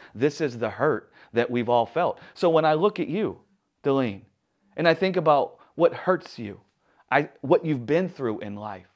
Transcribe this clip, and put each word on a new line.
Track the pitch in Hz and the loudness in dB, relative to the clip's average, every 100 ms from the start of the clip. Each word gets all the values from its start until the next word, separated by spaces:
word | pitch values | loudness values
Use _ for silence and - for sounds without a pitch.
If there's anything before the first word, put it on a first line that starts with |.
| - | -20
this | 107 143 147 | -2 -2 0
is | 151 117 | -6 -4
the | 110 | -6
hurt | 107 147 113 - _ - | -2 -2 -2 -6 _ -4
that | 113 120 | -2 0
we've | 120 117 | -2 2
all | 120 113 | 2 2
felt. | 160 165 - - | -2 -2 -4 -14
So | - 175 | 0 2
when | 160 | 4
I | 156 | 4
look | 156 202 202 | 2 0 0
at | - | -4
you, | 175 175 87 _ _ _ _ | -4 -4 -8 _ _ _ _
Delene, | 143 135 123 98 - _ _ _ _ - | 0 0 0 -6 -18 _ _ _ _ 0
and | 170 | 0
I | |
think | 160 190 185 | 2 0 0
about | 156 143 - - _ - | 2 2 2 -8 _ 0
what | 170 | 0
hurts | - - 180 - - | 2 -2 -2 -4 -12
you, | 104 98 _ _ _ _ _ | -12 -12 _ _ _ _ _
I, | 135 151 _ | 0 0 _
what | 131 175 | 2 2
you've | 160 139 117 | 2 -4 0
been | 160 185 | 0 0
through | - 127 107 | -4 -4 -4
in | 107 104 | -8 -10
life, | 107 95 - | -12 -14 -18